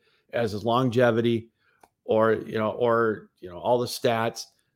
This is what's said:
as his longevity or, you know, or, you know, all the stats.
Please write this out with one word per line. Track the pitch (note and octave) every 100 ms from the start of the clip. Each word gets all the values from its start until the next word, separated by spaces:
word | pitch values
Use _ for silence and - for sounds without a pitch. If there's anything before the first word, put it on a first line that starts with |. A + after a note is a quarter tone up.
| _ _ _
as | A#2+ A#2
his | G2+
longevity | G#2+ A#2 C3 A2+ A#2+ A2+ A#2 A#2 A2+ _ _ _ _ _
or, | - A2 A2+
you | G#2+ - A2+
know, | G#2+
or, | - A#2+ A#2 A2+ G2 - _
you | F2+
know, | F2
all | F2+ B2
the | A#2+
stats. | - B2 A2+ A#2 - - _ _